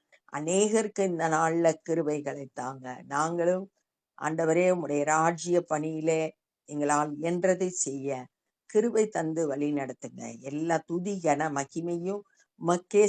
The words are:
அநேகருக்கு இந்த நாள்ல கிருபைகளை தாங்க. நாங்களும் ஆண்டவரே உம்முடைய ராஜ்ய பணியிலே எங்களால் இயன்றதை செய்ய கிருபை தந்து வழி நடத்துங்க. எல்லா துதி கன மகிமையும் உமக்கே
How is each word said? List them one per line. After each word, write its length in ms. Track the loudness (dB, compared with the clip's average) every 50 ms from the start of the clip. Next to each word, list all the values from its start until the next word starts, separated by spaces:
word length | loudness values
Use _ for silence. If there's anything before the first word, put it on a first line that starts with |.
| _ _ _ _ _ _ -8
அநேகருக்கு 720 | -6 -2 0 2 4 4 4 4 2 0 0 -2 0 0
இந்த 220 | 0 0 0 0 2
நாள்ல 460 | 2 2 2 2 2 4 4 4 4 2 _ -2
கிருபைகளை 580 | -2 0 0 0 -2 -2 -4 -6 -8 -8 -10 -12 -10
தாங்க. 500 | -8 -8 -8 -8 -10 -12 -12 -12 -12 -12
நாங்களும் 640 | -6 -2 0 0 0 0 0 2 2 0 0 -2 -10 _ _ _ _ _ _ _ _ _ -8
ஆண்டவரே 480 | -6 -6 -2 0 2 2 4 4 4 4
உம்முடைய 340 | 4 2 0 -2 -2 -2 2
ராஜ்ய 560 | 2 2 4 4 2 0 0 -2 0 0 0
பணியிலே 640 | 2 0 -4 -4 -2 -4 -6 -2 0 0 0 0 0 -4 -6 _ _ _ _ _ _ -12
எங்களால் 500 | -6 -4 0 2 2 2 2 0 -4 -6
இயன்றதை 500 | -4 -2 -2 0 2 2 2 2 0 -4
செய்ய 580 | -2 -4 -6 -4 -6 -6 -4 -6 -6 -6 -8 -14 _ _ _ _ _ _ _
கிருபை 420 | _ 0 2 2 2 2 2 0 0
தந்து 380 | 0 -2 -2 -2 -2 -2 -2
வழி 260 | -2 -2 -2 -2 -2 0
நடத்துங்க. 680 | -2 -4 -4 -8 _ -12 -16 -14 -12 -12 -12 -12 -12
எல்லா 360 | -12 -8 -6 -4 -2 0 0 -2
துதி 360 | -2 -4 -6 -4 -4 -4 -6 -2 0
கன 280 | 0 2 2 0 -2
மகிமையும் 680 | -2 -2 -4 -4 -6 -8 -6 -4 -4 -4 -4 -6 -6 -8 -10 _ _ _ _ _ _ -6
உமக்கே 440 | 0 0 0 0 0 _ 4 4 6